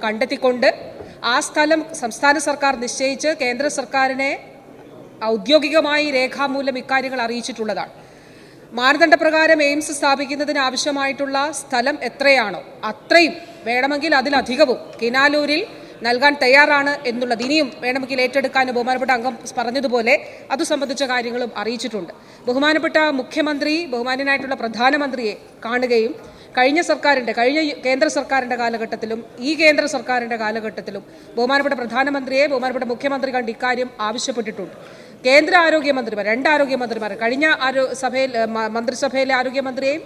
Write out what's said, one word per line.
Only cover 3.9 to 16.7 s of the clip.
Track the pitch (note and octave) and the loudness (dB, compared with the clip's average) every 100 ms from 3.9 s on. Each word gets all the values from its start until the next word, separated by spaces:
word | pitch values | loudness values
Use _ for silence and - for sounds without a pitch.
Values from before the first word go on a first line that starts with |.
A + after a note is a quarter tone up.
| C4+ C4 C4 C4+ E4 - - - - - - - - A3 | 0 0 0 -2 -4 -8 -20 -20 -20 -20 -20 -20 -8 -2
ഔദ്യോഗികമായി | A3+ F#3+ D4+ C#4+ D#4 D4 D4 D4+ C4 | -2 4 4 4 2 2 2 0 0
രേഖാമൂലം | B3+ B3+ C#4 C4+ C4+ B3+ | 0 -2 -2 -2 -4 -4
ഇക്കാര്യങ്ങൾ | - C4+ C4 B3+ A3+ | -2 -2 -2 -4 -4
അറിയിച്ചിട്ടുള്ളതാണ്. | A#3+ A3+ A3+ G#3+ F#3 D#3 - - - - - - - - A3+ | -4 -6 -6 -4 -4 -6 -12 -20 -20 -20 -20 -20 -20 -14 0
മാനദണ്ഡപ്രകാരം | B3+ D4 E4 E4+ D#4+ D#4 D#4 D#4+ C#4+ | 2 4 6 4 4 4 4 4 4
എയിംസ് | C#4+ D4+ C#4+ | 0 -4 -2
സ്ഥാപിക്കുന്നതിന് | D4 C#4 C4+ C#4 D4 D4 C4 | 2 2 0 -4 -2 0 0
ആവശ്യമായിട്ടുള്ള | C4 D4+ C#4 C4+ C4+ C#4 C4+ C#4+ D4 | -2 -2 -2 -2 -2 -2 -2 -2 -4
സ്ഥലം | - B3 B3 D4 A#3+ | -4 -2 0 -2 -4
എത്രയാണോ | - C#4 C4+ G#3 E3+ - - G#3+ | 2 6 6 4 -4 -12 -10 -10
അത്രയും, | G#3+ - E4 D#4+ - - - A3 | -6 4 6 6 2 -14 -12 -4
വേണമെങ്കിൽ | B3 C4+ D4 D#4+ C#4+ | 0 0 0 2 2
അതിലധികവും | B3+ C#4 A3+ B3 D4 A3+ - - | 2 0 0 2 2 2 -6 -6
കിനാലൂരിൽ | A#3 C4 C#4+ D4 C#4+ D4+ A4 - - - A#3 | -2 4 4 4 2 0 -2 -10 -18 -6 -2
നൽകാൻ | A#3+ C#4+ C#4+ | 2 4 4
തയ്യാറാണ് | B3+ C4+ D4+ | 6 6 8